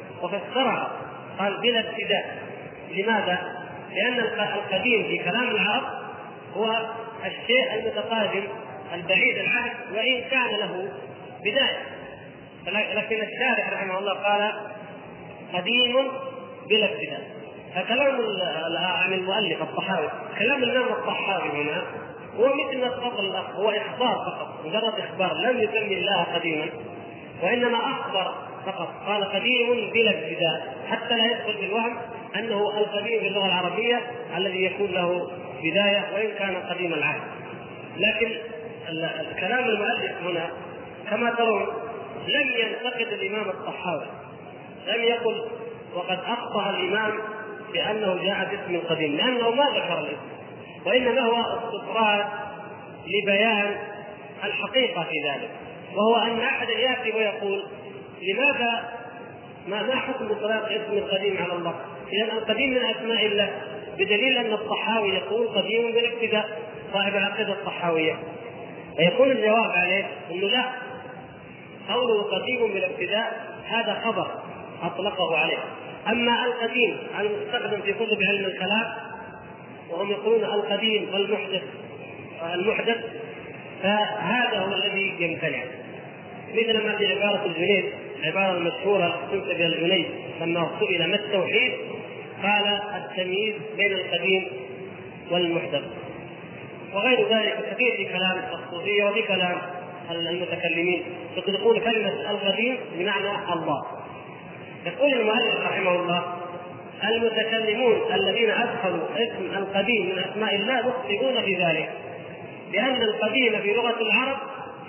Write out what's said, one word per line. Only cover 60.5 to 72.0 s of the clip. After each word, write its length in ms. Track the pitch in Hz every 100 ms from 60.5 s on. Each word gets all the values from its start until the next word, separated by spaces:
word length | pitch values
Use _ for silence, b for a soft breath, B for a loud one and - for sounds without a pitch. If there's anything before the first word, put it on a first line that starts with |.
| 220 -
اسم 280 | 202 -
القديم 440 | 202 - 190 202 185
على 100 | 175
الله؟" 220 | 175 170 165 - - -
لأن 240 | 196 220 226
القديم 320 | 220 214 269
من 140 | 247 247
أسماء 420 | 220 226 226 214
الله، 240 | 202 202 - - - - -
بدليل 400 | 185 208 262 254
أن 140 | 233
الطحاوي 560 | 214 214 208 - 220 202
يقول: 400 | 190 - 214 226
"قديم 440 | 185 180 220 233
بالابتداء"، 640 | 226 240 233 226 214 208 - - - -
صاحب 240 | 196 196 202
العقيدة 360 | 196 214 208
الطحاوية، 640 | 196 190 - 170 165 160 - - - - - - - - -
فيكون 340 | 170 175 269
الجواب 400 | 247 214 226 214
عليه 360 | 180 180 190 190 - -
أنه 180 | 175 202
لا، 160 | 247 254 - - 170 - - - - - - - - -
قوله 340 | 220